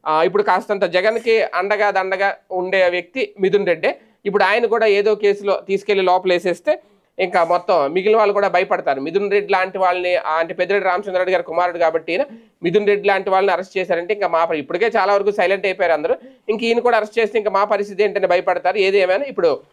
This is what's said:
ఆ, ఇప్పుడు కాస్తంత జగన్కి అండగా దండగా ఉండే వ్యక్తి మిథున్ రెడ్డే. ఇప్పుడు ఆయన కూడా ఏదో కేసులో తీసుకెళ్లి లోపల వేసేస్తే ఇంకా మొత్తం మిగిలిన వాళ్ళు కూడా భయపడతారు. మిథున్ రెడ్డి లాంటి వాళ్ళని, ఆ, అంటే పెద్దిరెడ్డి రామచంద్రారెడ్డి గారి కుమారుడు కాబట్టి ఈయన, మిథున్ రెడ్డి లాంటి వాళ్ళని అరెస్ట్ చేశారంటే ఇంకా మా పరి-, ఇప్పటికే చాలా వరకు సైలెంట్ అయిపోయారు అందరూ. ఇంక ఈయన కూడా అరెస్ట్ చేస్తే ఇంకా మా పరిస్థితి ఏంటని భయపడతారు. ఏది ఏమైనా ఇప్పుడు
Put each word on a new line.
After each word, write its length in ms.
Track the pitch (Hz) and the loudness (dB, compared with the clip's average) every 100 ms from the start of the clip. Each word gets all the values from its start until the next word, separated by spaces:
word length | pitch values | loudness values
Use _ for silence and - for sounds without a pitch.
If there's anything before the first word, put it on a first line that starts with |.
| 156 | 0
ఆ, 160 | 156 | 2
ఇప్పుడు 200 | 175 196 | 2 2
కాస్తంత 420 | 202 185 - 202 | 0 0 0 -2
జగన్కి 580 | 185 180 202 226 233 226 | 0 0 0 -2 0 0
అండగా 480 | 185 175 196 208 208 | 0 -2 -2 0 0
దండగా 460 | 190 190 190 196 - _ | 0 -2 -2 -2 -4 _
ఉండే 380 | 185 185 190 180 | -6 -2 2 2
వ్యక్తి 460 | 180 175 262 233 - | 0 -6 -6 -8 -2
మిథున్ 260 | 190 202 185 | 0 2 2
రెడ్డే. 300 | 160 196 359 _ _ 202 | 0 -2 -4 _ _ -8
ఇప్పుడు 180 | 196 | 0
ఆయన 220 | 190 220 233 | 2 2 0
కూడా 200 | 220 220 | 2 2
ఏదో 280 | 202 208 | 2 2
కేసులో 460 | 208 208 202 202 190 - | 2 0 0 -2 -4 -2
తీసుకెళ్లి 360 | 196 202 196 | -4 0 0
లోపల 280 | 185 180 185 | 2 2 2
వేసేస్తే 460 | 175 185 175 302 311 _ _ _ - | 0 0 -2 -2 -4 _ _ _ -6
ఇంకా 260 | 185 185 | 0 0
మొత్తం 480 | 165 175 175 180 139 | 2 0 2 0 2
మిగిలిన 240 | 175 190 220 | 0 2 2
వాళ్ళు 160 | 208 | 2
కూడా 160 | 202 196 | 2 0
భయపడతారు. 520 | 180 185 180 - 135 | 0 0 -2 -2 -4
మిథున్ 300 | 143 180 202 | -2 -4 0
రెడ్డి 220 | 202 175 | -2 0
లాంటి 260 | 190 185 185 | -2 -2 0
వాళ్ళని, 360 | 185 180 180 | 0 0 -2
ఆ, 180 | 180 - | -2 -2
అంటే 220 | 160 165 | -2 -4
పెద్దిరెడ్డి 340 | 180 175 202 185 | -4 -2 0 0
రామచంద్రారెడ్డి 440 | 180 202 185 185 | -2 -2 -2 0
గారి 100 | 180 | -2
కుమారుడు 360 | 175 165 180 170 | -2 -2 -2 0
కాబట్టి 340 | 165 165 156 | 0 0 -4
ఈయన, 120 | 180 226 226 _ _ | -4 -4 -8 _ _
మిథున్ 240 | 170 196 208 | 0 2 2
రెడ్డి 220 | 202 196 | 2 2
లాంటి 220 | 190 196 | 0 2
వాళ్ళని 220 | 190 196 | 2 2
అరెస్ట్ 260 | 175 190 190 | 0 -4 -6
చేశారంటే 360 | 180 170 175 | -2 -2 -2
ఇంకా 140 | 208 180 | -2 0
మా 160 | 165 | 0
పరి-, 140 | 170 160 | 0 -2
ఇప్పటికే 280 | 139 175 226 | -4 -2 0
చాలా 280 | 214 190 | 0 2
వరకు 160 | 202 202 | 2 0
సైలెంట్ 360 | 208 180 196 196 | 0 0 0 -2
అయిపోయారు 260 | 185 180 | 0 0
అందరూ. 220 | 156 165 254 262 - - | 2 0 -4 -6 -16 -6
ఇంక 140 | 220 | -2
ఈయన 160 | 233 233 | 0 2
కూడా 180 | 240 226 | 2 2
అరెస్ట్ 220 | 214 233 | 0 -2
చేస్తే 200 | 214 220 | 0 0
ఇంకా 120 | 202 | 0
మా 140 | 190 | 0
పరిస్థితి 380 | 208 208 202 190 | 0 0 -4 -2
ఏంటని 240 | 208 202 185 | 0 0 2
భయపడతారు. 520 | 180 180 175 180 202 | 2 2 0 0 0
ఏది 200 | 190 196 | 2 2
ఏమైనా 260 | 185 190 | 2 0
ఇప్పుడు 360 | 226 185 170 135 - | -2 0 0 0 -6